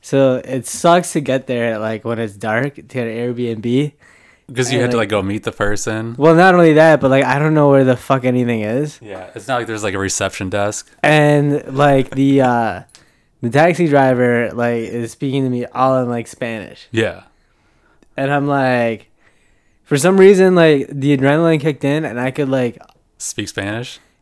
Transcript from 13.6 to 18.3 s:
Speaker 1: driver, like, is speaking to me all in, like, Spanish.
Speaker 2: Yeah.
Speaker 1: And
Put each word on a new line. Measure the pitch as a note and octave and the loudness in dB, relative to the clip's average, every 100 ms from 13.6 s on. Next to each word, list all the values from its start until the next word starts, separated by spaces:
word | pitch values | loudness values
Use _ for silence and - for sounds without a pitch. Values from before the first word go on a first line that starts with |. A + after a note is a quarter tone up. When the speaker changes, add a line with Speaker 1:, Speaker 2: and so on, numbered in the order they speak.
| E3+ F3 E3+ | 2 2 2
Speaker 1:
driver, | C#3+ C3+ B2 B2 A#2+ A#2 | 2 2 2 2 0 -2
like, | A2 A#2+ A#2+ | -4 -4 -4
is | A2+ A#2 A#2 | -6 -8 -10
speaking | - C#3 C3+ | -8 -6 -2
to | C3 | -2
me | B2 A#2+ | -4 -6
all | A#2+ C3 C3 | -2 0 0
in, | B2 | -2
like, | A#2+ A#2 | -6 -8
Spanish. | - A#2+ A2+ G2 - - | -10 -8 -8 -12 -18 -8
Speaker 2:
Yeah. | A2+ A2 F2+ _ _ _ _ _ _ _ _ _ - | -4 -4 -4 _ _ _ _ _ _ _ _ _ -6
Speaker 1:
And | C#3 | -2